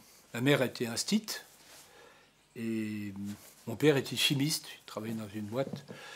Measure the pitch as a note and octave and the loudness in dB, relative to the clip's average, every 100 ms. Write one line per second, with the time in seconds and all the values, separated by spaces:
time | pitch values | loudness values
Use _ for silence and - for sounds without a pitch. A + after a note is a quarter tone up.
0 | - - - A2+ C3 C#3 A#2+ - A#2 A2+ | -20 -20 -10 0 4 6 4 0 -4 -2
1 | - G#3+ - - - - - - - - | 2 2 0 -10 -12 -20 -20 -20 -20 -20
2 | - - - _ _ A#2+ A2+ A2 G#2+ G#2 | -20 -20 -20 _ _ -8 -4 -2 -2 -4
3 | G2+ G2 G2+ G#2 - - - G#2+ D3 C#3 | -6 -6 -8 -8 -14 -16 -8 4 6 6
4 | - A#2+ - C#3 D3 - - - - - | 4 2 4 4 2 0 -6 -16 -12 -8
5 | A2 A2 G#2 G#2 G2+ A#2 C#3 - - - | -6 -6 -6 -8 -4 -4 -4 -6 -12 -16
6 | - | -14